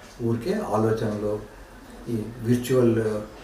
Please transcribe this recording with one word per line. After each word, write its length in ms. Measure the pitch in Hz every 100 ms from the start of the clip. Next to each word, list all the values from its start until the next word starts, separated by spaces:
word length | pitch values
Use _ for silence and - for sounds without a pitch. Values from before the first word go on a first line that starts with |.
| - -
ఊరికే 300 | 117 117 180
ఆలోచనలు, 880 | 214 - 107 110 110 113 104 104 107 - - - - - - -
ఈ 140 | 113 107 -
విర్చువల్ 800 | 113 123 - 127 117 110 107 107 - -